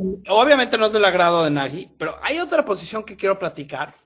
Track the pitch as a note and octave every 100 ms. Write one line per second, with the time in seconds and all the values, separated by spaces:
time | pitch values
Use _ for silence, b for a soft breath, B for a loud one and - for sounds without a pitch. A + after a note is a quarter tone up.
0 | F#3+ G3 - G#3 C#4 C#4 A#3+ - G#3+ G#3+
1 | G3 F3+ E3+ E3+ D#3 D3 C3+ D#3+ - -
2 | D#3+ - G#3+ D#4+ F4 D#4+ A3 F#3 D#3+ A3
3 | G#3+ F#3+ G3 G3 F3 D#3 C#3+ C3+ D3+ -